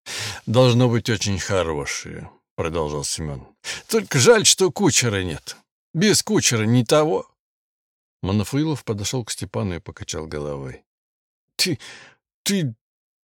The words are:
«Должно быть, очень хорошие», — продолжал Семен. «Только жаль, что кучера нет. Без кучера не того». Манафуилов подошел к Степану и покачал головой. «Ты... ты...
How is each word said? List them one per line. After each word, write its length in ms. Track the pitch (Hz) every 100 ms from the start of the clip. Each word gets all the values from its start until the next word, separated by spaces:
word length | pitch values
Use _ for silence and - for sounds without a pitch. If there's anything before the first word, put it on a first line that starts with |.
| - - 107 - -
«Должно 440 | 113 127 120 127
быть, 200 | 117 117
очень 300 | 110 107 95
хорошие», — 920 | - 98 82 76 69 - 82 80 82 - _ -
продолжал 480 | 85 82 76 73
Семен. 420 | 69 - 78 67 - _ - - -
«Только 300 | 226 196 143
жаль, 280 | 170 226 -
что 260 | - 185
кучера 520 | - 190 - 123 98
нет. 340 | 90 73 - - _ _ _
Без 300 | 160 208 170
кучера 400 | - 202 - 117
не 220 | 107 123 117
того». 440 | 151 156 95 - _ _ _ _ _ _ _ _ _
Манафуилов 600 | 87 104 98 139 160 147 -
подошел 400 | 104 101 131 110
к 60 |
Степану 440 | - 98 110 107 85
и 40 |
покачал 460 | - - - 85 78
головой. 600 | 78 73 71 67 65 _ _ _ _ _ _ _ -
«Ты... 220 | 185 139 - - - _ _ _
ты... 300 | - 196 143 113 _ _ _ _